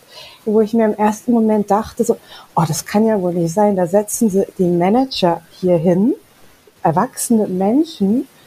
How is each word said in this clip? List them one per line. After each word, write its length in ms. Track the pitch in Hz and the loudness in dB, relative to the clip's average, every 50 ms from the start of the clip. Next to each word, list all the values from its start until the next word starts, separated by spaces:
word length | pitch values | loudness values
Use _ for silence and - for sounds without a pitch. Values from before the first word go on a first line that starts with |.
| _ _ - - - - - - _ | _ _ -20 -20 -20 -20 -20 -12 _
wo 160 | 226 208 220 | -2 0 0
ich 120 | 220 208 - | 0 2 0
mir 120 | 226 226 | 0 0
im 100 | 214 208 | 0 0
ersten 360 | - 214 214 214 214 - - | 0 0 -2 -2 -4 -2 -2
Moment 380 | 233 233 220 220 214 214 202 - | 0 2 2 2 2 0 0 0
dachte, 340 | 196 208 226 - - - 226 | -2 -2 -2 -6 -4 -4 -2
so, 140 | - 226 - - - - - - - _ | -2 -2 -4 -4 -18 -20 -20 -20 -6 _
„Oh, 80 | - 160 - | -2 -2 -2
das 180 | 151 - - | -2 -6 -8
kann 200 | - - 208 220 | -4 -2 0 2
ja 160 | 220 220 202 | 2 0 0
wohl 120 | 180 180 170 | -2 -2 -2
nicht 200 | 180 165 165 165 | -2 -2 -2 0
sein, 220 | 208 208 208 202 | 2 2 2 2
da 100 | 185 180 | 0 -2
setzen 460 | 160 180 202 208 208 - - 233 220 | 0 0 0 0 -2 -4 -2 -2 0
sie 140 | 180 196 196 - - - | 2 0 -2 -2 -2 -2
die 80 | 190 | 0
Manager 760 | 175 175 175 170 185 208 247 269 262 - - - 175 170 165 - - - - | 0 2 2 2 2 2 2 0 -2 -2 -2 0 0 0 -2 -6 -18 -14 -4
hier 180 | - 180 175 165 | 0 0 0 2
hin, 380 | 156 185 175 180 202 254 370 - - _ _ _ - - _ _ _ - _ _ - | 2 2 2 2 2 0 0 -2 -8 _ _ _ -20 -20 _ _ _ -20 _ _ -4
erwachsene 640 | 175 151 175 214 254 - - - - 240 220 208 180 | -2 0 0 -2 -2 -4 -10 -4 0 0 0 0 -2
Menschen, 800 | 185 180 190 202 226 285 330 - - - 202 190 214 262 320 - _ - - | -2 -2 0 0 2 0 0 -2 -2 -2 0 0 0 -2 -2 -6 _ -20 -20